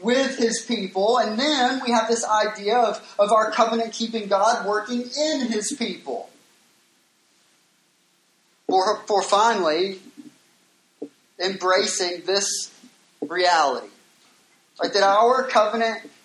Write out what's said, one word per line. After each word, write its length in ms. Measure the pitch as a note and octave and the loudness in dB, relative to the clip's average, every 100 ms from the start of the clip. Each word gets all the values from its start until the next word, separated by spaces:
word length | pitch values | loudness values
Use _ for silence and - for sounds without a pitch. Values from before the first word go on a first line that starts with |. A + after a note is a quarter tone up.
with 380 | G3+ B3+ C4+ - | 0 0 0 0
his 260 | A3+ A3 - | 0 -2 -4
people. 520 | A3+ F#3+ F#3+ G#3 B3 | -4 -4 0 2 2
And 200 | A3 G#3+ | 2 0
then 440 | C#4+ D4 B3 C4 | 0 2 0 0
we 80 | B3+ | 0
have 160 | A#3 A3 | 0 2
this 160 | A3+ | 0
idea 540 | - G#3+ G#3 G3+ G3+ A#3+ | 0 2 0 -2 -2 2
of, 360 | A3+ - - - | 2 -2 -6 0
of 120 | G3+ | 2
our 200 | A3 G#3+ | 4 2
covenant-keeping 760 | - A3+ A3+ A3+ - A3+ A3+ G3 | 2 0 0 -4 -6 -6 -6 -2
God 380 | G3 G#3+ A3 G3 | 2 2 2 -2
working 360 | G#3 G#3 A#3+ | -4 -4 -6
in 500 | B3 C#4+ D#4 D4 A#3 | -6 -4 -2 -2 -2
his 200 | G#3+ G#3 - | -4 -4 -6
people. 520 | A3 F3 - A#2 - _ _ _ _ _ _ _ _ _ _ _ _ _ _ _ _ _ _ _ _ _ _ _ - | -6 -8 -10 -10 -12 _ _ _ _ _ _ _ _ _ _ _ _ _ _ _ _ _ _ _ _ _ _ _ -2
For, 340 | F#3 F#3+ G3+ - | 0 2 -2 0
for 160 | G3+ | 0
finally, 760 | F#3+ G3+ A3+ A3 E3 D#3 G3 F#3+ - - - - _ _ _ _ _ _ - _ _ - | 2 4 4 2 0 0 -2 -6 -16 -20 -20 -20 _ _ _ _ _ _ -20 _ _ -8
embracing 840 | F3+ F#3+ F#3 F#3 G3+ - F3+ F3 | -6 -2 2 2 0 -2 -4 -4
this 480 | F3 G3 G3 - - - - _ _ _ | -2 -2 -2 -6 -8 -14 -20 _ _ _
reality, 680 | D3 F3 F3+ E3+ C#3+ A#2+ G#2+ - _ _ _ _ _ _ _ - | -8 0 2 4 2 0 -8 -18 _ _ _ _ _ _ _ -6
right, 120 | E3+ | -2
that 80 | G3 | 2
our 440 | G3 G3+ A#3 B3+ - | 2 4 4 2 2
covenant 640 | A3+ G#3+ A3+ A3+ A3 - - | 2 2 0 -2 -4 -10 -20